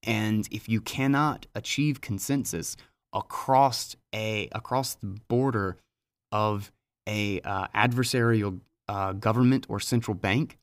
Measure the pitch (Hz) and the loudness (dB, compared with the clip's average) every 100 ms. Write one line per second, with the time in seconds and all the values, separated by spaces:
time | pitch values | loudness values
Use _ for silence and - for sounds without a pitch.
0 | - 107 110 107 101 - - 113 107 - | -2 0 2 0 0 -6 -2 -2 -2 -2
1 | 135 139 151 139 - - - - 147 131 | 2 4 2 0 -8 -12 -6 -2 0 -2
2 | - 101 - 139 - 82 - - - _ | -4 -6 -2 -2 -2 -6 -8 -12 -18 _
3 | _ 107 - - - 131 139 120 - - | _ -8 -6 -8 2 4 6 2 -8 -14
4 | _ 107 110 107 98 110 - 127 131 - | _ -6 -2 -2 -4 -8 -4 -2 -2 -6
5 | 104 98 - 120 135 117 98 90 _ _ | -10 -10 -2 2 2 0 -2 -6 _ _
6 | _ _ _ 107 107 104 101 _ _ _ | _ _ _ 0 2 0 -4 _ _ _
7 | - 107 104 98 - 98 95 - 113 120 | -6 -2 -2 -2 -4 -4 -4 2 2 4
8 | 120 131 117 113 101 92 _ _ - 101 | 0 2 4 4 2 -4 _ _ -8 -4
9 | 95 98 110 110 127 131 - 101 - 120 | -2 0 0 4 4 4 0 -6 0 0
10 | 113 98 98 107 165 - | 0 -2 0 0 0 -6